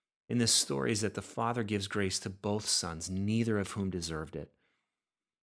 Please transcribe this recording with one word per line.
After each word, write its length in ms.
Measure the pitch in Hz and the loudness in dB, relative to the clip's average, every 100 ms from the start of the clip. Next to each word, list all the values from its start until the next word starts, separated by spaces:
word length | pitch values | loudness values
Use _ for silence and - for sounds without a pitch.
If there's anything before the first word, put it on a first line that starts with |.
| _ _ - | _ _ -2
in 80 | 120 | 2
this 160 | 113 | 4
story 400 | - - 139 127 | 4 4 0 0
is 80 | 104 | 0
that 140 | 104 101 | -2 -4
the 60 | |
Father 420 | - - 117 120 | -8 -2 0 0
gives 240 | 101 104 98 | 0 0 0
grace 320 | 107 95 - | 0 0 0
to 100 | - | -4
both 400 | 95 104 107 - | -4 -2 0 0
sons, 400 | - 87 82 85 | 0 0 -4 -4
neither 500 | 92 101 113 113 104 | -2 2 2 2 2
of 120 | 92 | 0
whom 180 | 107 95 | -2 -2
deserved 480 | 90 82 78 78 78 | -2 -4 -4 -6 -8
it. 160 | 78 _ _ _ _ _ _ _ _ _ | -10 _ _ _ _ _ _ _ _ _